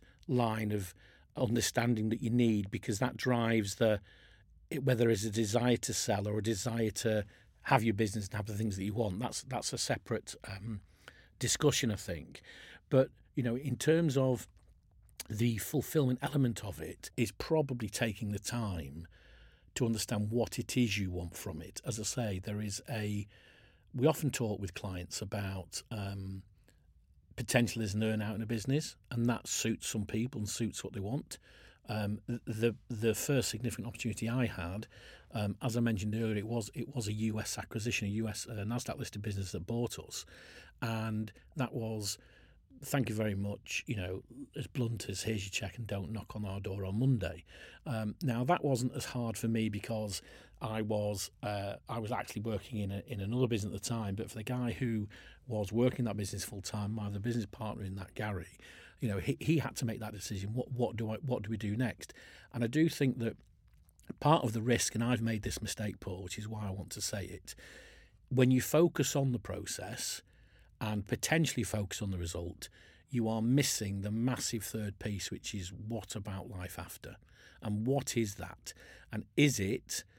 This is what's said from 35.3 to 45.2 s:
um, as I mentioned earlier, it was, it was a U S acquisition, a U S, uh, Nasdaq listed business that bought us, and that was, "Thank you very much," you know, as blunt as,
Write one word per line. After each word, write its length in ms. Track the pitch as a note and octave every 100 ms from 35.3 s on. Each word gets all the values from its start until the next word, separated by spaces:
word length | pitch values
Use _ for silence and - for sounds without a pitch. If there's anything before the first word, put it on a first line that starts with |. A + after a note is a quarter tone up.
um, 220 | A2 G#2 G2
as 160 | B2 A#2
I 20 |
mentioned 360 | A#2 G#2+ G#2+ A2
earlier, 200 | A2+ G#2
it 120 | G#2+
was, 220 | A#2 G#2+
it 200 | D3 -
was 140 | C3 G#2
a 60 |
U 260 | G#2+ A2 G#2+
S 180 | - -
acquisition, 500 | - A2 A#2 - G2+
a 40 |
U 160 | G#2+ A2
S, 180 | G2+ -
uh, 60 | A2 G#2
Nasdaq 340 | B2 - C#3
listed 220 | A#2 G#2+
business 320 | G2+ G2 F#2+
that 120 | F#2 F2
bought 320 | A#2+ A#2+ -
us, 260 | - - - - - - - -
and 500 | A2+ A2+ A2 A2 G#2+ - - -
that 180 | B2
was, 440 | A#2+ A2 A2 G2+ - - - - - _ -
"Thank 240 | - C#3+ A2
you 60 | A2
very 200 | G#2+ G2+
much," 480 | G2+ G2+ - - -
you 80 | G#2+
know, 280 | F2+ F#2+ - B2 - -
as 100 | -
blunt 400 | - A#2 A2+ -
as, 120 | G#2